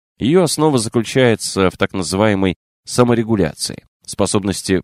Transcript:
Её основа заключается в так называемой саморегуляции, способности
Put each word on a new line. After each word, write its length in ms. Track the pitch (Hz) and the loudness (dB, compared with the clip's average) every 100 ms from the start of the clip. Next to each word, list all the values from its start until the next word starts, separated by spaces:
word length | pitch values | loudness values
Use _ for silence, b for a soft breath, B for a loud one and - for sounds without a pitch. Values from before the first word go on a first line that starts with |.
| _ - | _ -6
Её 240 | 110 175 | 0 2
основа 360 | 165 - 156 135 | 2 0 0 2
заключается 920 | 110 123 110 131 127 107 - - 92 | 0 -2 -2 2 2 2 -2 0 0
в 80 | - | 0
так 140 | 98 | -4
называемой 640 | 98 80 95 110 98 95 87 _ _ - | -4 -4 0 2 2 0 -2 _ _ -6
саморегуляции, 1000 | - 123 117 110 110 80 - - - - _ - | 0 2 2 0 0 0 -2 -10 -12 -18 _ -12
способности 760 | - 98 107 98 90 - 87 | -4 -2 -2 -2 -4 -2 -2